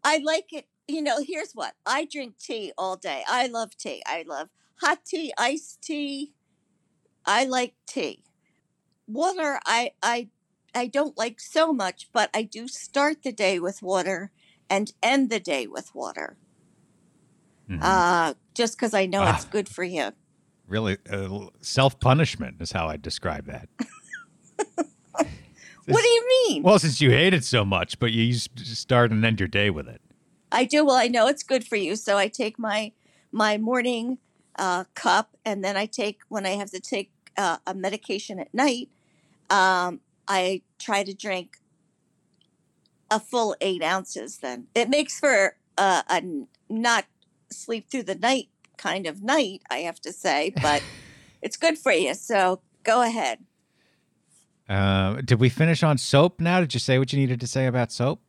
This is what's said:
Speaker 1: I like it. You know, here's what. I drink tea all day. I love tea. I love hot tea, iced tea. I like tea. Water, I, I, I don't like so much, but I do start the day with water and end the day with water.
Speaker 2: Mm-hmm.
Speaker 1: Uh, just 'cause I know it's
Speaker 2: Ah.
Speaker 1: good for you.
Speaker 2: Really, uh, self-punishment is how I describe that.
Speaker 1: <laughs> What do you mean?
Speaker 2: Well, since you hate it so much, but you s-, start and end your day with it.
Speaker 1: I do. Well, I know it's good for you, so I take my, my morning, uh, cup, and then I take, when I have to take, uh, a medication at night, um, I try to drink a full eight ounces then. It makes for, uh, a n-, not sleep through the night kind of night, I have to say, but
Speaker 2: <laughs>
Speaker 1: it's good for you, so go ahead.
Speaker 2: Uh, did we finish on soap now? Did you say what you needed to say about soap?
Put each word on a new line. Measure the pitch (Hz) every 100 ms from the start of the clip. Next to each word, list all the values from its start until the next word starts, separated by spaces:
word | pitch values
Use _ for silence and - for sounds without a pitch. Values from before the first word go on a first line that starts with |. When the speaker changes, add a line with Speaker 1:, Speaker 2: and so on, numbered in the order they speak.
| 285
Speaker 1:
I | 311
like | 294 320 -
it. | 311 - _ -
You | 302
know, | 294 240
here's | 285 330 370
what. | 330 117 - -
I | 262 311
drink | 294 254 196
tea | - 233 190 -
all | 190 190
day. | 190 139 -
I | 247 262
love | 233 220 _
tea. | 208 117 -
I | 160 160
love | 143 160 _ _ _
hot | 339 311 -
tea, | 339 311 -
iced | 240 302 - -
tea. | - 302 285 277 294 _ _ _ _ _ _ _ _ _ -
I | 208
like | 269 254 247 _ -
tea. | - 151 95 _ _ _ _ _ _ _ _ _
Water, | 220 339 370 311 277 -
I, | 226 240 _
I, | 202 240 233 _ _ _ _
I | - 247
don't | 277 294 -
like | 226 226
so | - 320 320
much, | 277 190 - -
but | 240 214
I | 208
do | 220 214 240
start | - - 269 285 311
the | 277
day | 220 196 185
with | 180 196
water | 185 190 175 185 196 _ _ _ _
and | 196 208 -
end | 226 269 262
the | 220
day | 180 143 113
with | - -
water. | - 120 - 76 - _ _ _ _ _ _ _ _ _ _ _ _ -
Speaker 2:
Mm-hmm. | 95
Speaker 1:
Uh, | 165 190 175 175 165 135 _
just | - 233 -
'cause | 226
I | 214 190
know | 190
it's | 190 -
Speaker 2:
Ah. | -
Speaker 1:
good | 208 196
for | -
you. | 180 175 123 - _ _ _ _ _
Speaker 2:
Really, | 101 110 98 -
uh, | 101 95 98 101 _
self-punishment | - - 135 - 123 135 151 - 64 -
is | 82
how | 92 80
I | 78
describe | 80 - 90 73 67
that. | 67 - _
Speaker 1:
<laughs> | - 1077 - - - _ _ - - - 339 _ _ - 320 - - _ - - -
What | 403
do | 453
you | 466 480 523 480
mean? | 190
Speaker 2:
Well, | 170 208
since | 160 131
you | 143
hate | 120 175
it | 185
so | 123 123 101
much, | 95 87 -
but | 120
you | 113 117
s-, | 120 - 123
start | 120 113 - 127 120
and | 110 113
end | 110
your | 95
day | 98 101
with | 80 62
it. | 58 _ _ _ _ _
Speaker 1:
I | -
do. | 247 294 302
Well, | 254
I | 240
know | 240 226
it's | 285
good | - 262 240
for | 214
you, | 180 214
so | - 202
I | 196
take | - 220 220
my, | 220 208 214 _ _ _ _
my | 220 214 214
morning, | 220 254 240 240 233 254 _ _ _ -
uh, | 190 180 185
cup, | - - 185 220 _
and | - 202 190
then | 202
I | 214
take, | - 208 202 _
when | 220 196
I |
have | 202 202
to | 185
take, | - 226 202 _ - -
uh, | 196 160 -
a |
medication | 190 190 214 - 190 - 185
at | -
night, | 214 285 160 127 _ _ _ _ _ _
um, | 202 190 180 180 175 _ _ -
I | 196 185 190 _ _
try | - 202
to | 196 196
drink | 208 185 175 _ _ _ _ _ _ _ _ _ _ _ _ _ _ _ _
a | 214
full | - 247 220 170
eight | 196 180
ounces | 160 190 180 - 110 -
then. | 131 120 120 -
It | 233
makes | 285 285 -
for, | 294 233 269 - _ -
uh, | 196 180 -
a | 175
n-, | 180 151 123 _ _
not | 220 233 233 - _ _ _ _
sleep | - - 226 -
through | 269
the | 185 185
night | 220 262 - _ _ _
kind | - 185 170
of | 170
night, | 208 302 226 190 -
I | 127
have | 170 165
to | -
say, | 156 190 143 160 -
but | 147 147 - - -
Speaker 2:
<laughs> | - - _
Speaker 1:
it's | - -
good | 330 311
for | -
you, | 180 147
so | 180 - 220 185 185 _ _
go | - 226
ahead. | 240 226 143 113 - _ _ _ _ _ _ _ _ _ _ _ _
Speaker 2:
Uh, | 98 98 98 95 113 139
did | 123
we | 127
finish | - 160 160
on | 160 143
soap | - 139 170 -
now? | 170 180
Did | 165
you | 120
say | - 131
what | 131
you | 143
needed | 135 123
to | 123
say | 131 131
about | 123 120
soap? | - 123 -